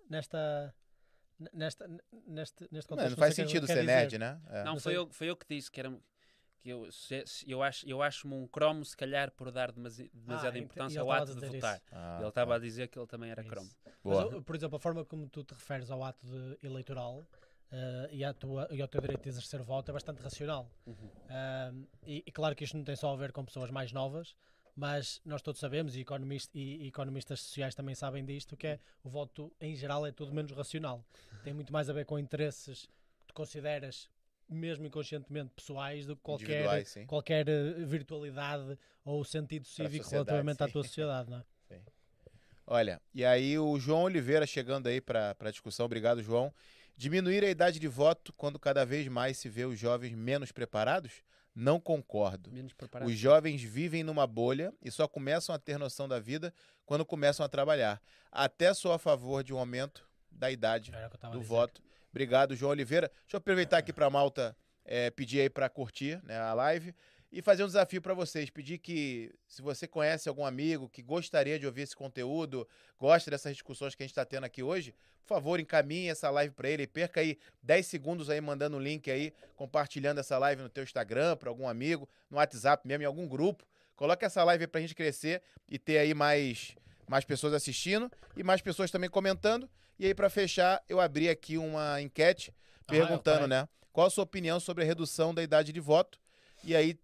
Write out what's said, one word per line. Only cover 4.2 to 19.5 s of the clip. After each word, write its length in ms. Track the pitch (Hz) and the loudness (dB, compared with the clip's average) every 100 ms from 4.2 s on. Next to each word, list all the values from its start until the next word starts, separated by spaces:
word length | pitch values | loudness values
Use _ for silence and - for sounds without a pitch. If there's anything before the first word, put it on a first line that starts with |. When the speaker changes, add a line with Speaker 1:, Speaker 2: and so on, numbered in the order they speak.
| 117 156 - | -6 -8 -10
Speaker 2:
É. 160 | 104 | -6
Speaker 3:
Não, 80 | 151 | -6
Speaker 1:
Não 80 | 156 | -4
Speaker 3:
foi 120 | 175 | -2
Speaker 1:
sei. 40 | 180 | -4
Speaker 3:
eu, 160 | 165 | -4
foi 180 | - 160 | -8 -8
eu 60 | 175 | -8
que 100 | - | -10
disse 220 | 147 131 | -10 -10
que 80 | 139 | -10
era, 160 | 131 127 _ _ _ _ _ _ | -10 -12 _ _ _ _ _ _
que 100 | 127 | -12
eu, 200 | 123 98 | -12 -12
se, 320 | - - 135 - | -14 -10 -10 -10
se, 220 | - - | -12 -8
eu 120 | 127 | -2
acho, 240 | 139 - 139 | -2 -4 -8
eu 160 | 131 | -2
acho-me 320 | 143 - 143 | -2 -4 -10
um 120 | 135 127 | -10 -8
cromo, 360 | 151 151 156 | 0 2 0
se 120 | 143 - | -8 -10
calhar, 340 | 135 139 139 | -4 -2 -2
por 220 | - 127 | -6 -10
dar 180 | 127 127 | -4 -4
demasi-, 400 | 120 120 113 - | -6 -14 -14 -18
demasiada 420 | 117 113 123 127 120 | -16 -10 -6 -4 -4
Speaker 1:
Ah, 20 | |
ent-, 60 | |
Speaker 3:
importância 300 | 135 - 135 | -8 -8 -8
Speaker 1:
e 20 | 151 | -4
ele 40 | |
Speaker 3:
ao 40 | 131 | 0
Speaker 1:
tava 140 | 131 | 0
Speaker 3:
ato 100 | 143 | 0
Speaker 1:
a 20 | |
Speaker 3:
de 60 | 127 | -8
Speaker 1:
dizer 140 | 139 131 | -10 -4
Speaker 3:
votar. 160 | 117 98 | -4 -4
Speaker 1:
isso. 80 | - | -10
Speaker 2:
Ah, 260 | 92 85 85 | -14 -10 -6
Speaker 3:
Ele 100 | 104 | -4
tava 180 | 123 120 | 0 2
Speaker 2:
tá. 60 | 117 | 0
Speaker 3:
a 20 | |
dizer 300 | 117 113 123 | -2 -8 -10
que 100 | 131 | -12
ele 80 | 120 | -14
também 240 | 117 117 | -12 -12
era 120 | 113 | -12
Speaker 1:
Isso. 80 | 110 | -12
Speaker 3:
cromo. 200 | 104 95 _ | -12 -14 _
Speaker 1:
Mas 100 | - - | -20 -10
Speaker 2:
Boa. 300 | 98 98 104 | 0 2 2
Speaker 1:
eu, 100 | 131 | -4
por 140 | 135 160 | -8 -8
exemplo, 200 | 156 143 | -6 -6
a 40 | |
forma 240 | 170 165 | -4 -4
como 240 | 156 156 143 | -8 -10 -12
tu 160 | 151 | -14
te 80 | 135 | -16
referes 380 | 127 - 135 123 | -16 -10 -10 -8
ao 120 | 131 | -8
ato 240 | 131 - 123 | -8 -12 -14
de 400 | 131 131 143 139 | -12 -12 -14 -12
eleitoral, 640 | 131 127 127 120 131 160 - _ _ - | -12 -10 -10 -10 -12 -18 -20 _ _ -16
eh, 380 | 127 127 123 135 | -10 -8 -8 -8
e 120 | 143 | -6
à 80 | 139 | -6
tua, 340 | - 135 135 - | -6 -8 -6 -6
e 100 | 143 | -6
ao 80 | 135 | -6
teu 120 | 143 | -4
direito 220 | 135 135 | -2 -4
de 60 | 139 | -6
exercer 320 | 123 - | -10 -10